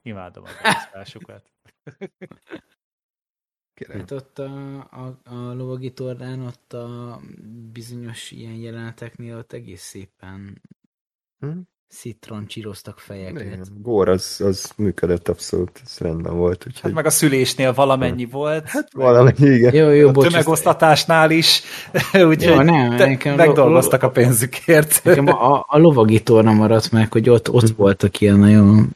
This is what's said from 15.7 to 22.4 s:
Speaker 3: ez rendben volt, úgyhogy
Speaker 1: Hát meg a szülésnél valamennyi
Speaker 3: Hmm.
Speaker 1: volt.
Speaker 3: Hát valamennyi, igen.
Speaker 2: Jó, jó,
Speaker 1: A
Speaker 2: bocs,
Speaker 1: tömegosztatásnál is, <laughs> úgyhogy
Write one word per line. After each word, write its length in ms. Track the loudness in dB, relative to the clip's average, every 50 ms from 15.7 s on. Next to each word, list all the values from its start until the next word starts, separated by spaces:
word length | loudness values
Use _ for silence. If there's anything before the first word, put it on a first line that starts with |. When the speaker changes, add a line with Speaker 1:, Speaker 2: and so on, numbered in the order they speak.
| -10 _ -20
Speaker 3:
ez 120 | -20 -14
rendben 380 | -10 -8 -8 -8 -8 -8 -8 -4
volt, 260 | -2 -2 -2 -2 -6 -10
úgyhogy 140 | -16 -14 -10
Speaker 1:
Hát 100 | -10 -8 -6
meg 120 | -4 -4
a 40 | -2
szülésnél 640 | -2 0 0 0 0 0 -2 -2 -4 -2 -2 -2 0
valamennyi 480 | 0 0 0 0 0 -2 -4 -6 -8 -10
Speaker 3:
Hmm. 80 | -10
Speaker 1:
volt. 360 | -10 -8 -8 -6 -6 -8 -8
Speaker 3:
Hát 200 | -8 -8 -8 -10 _ -6
valamennyi, 560 | 0 2 4 6 6 6 4 4 4 4 4
igen. 240 | 4 4 4 4 4
Speaker 2:
Jó, 160 | 4 4 4
jó, 180 | 6 6 6
Speaker 1:
A 40 | 6
Speaker 2:
bocs, 160 | 6 4 2
Speaker 1:
tömegosztatásnál 1040 | 2 2 0 0 0 -2 0 0 -2 0 2 2 2 2 2 0 0 0 2 2 2
is, 300 | 2 0 0 0 0 -2 -4 -8 -16 -18 -12
<laughs> 260 | -8 -8 -8 -4 0 2
úgyhogy 280 | 4 4 4 2 2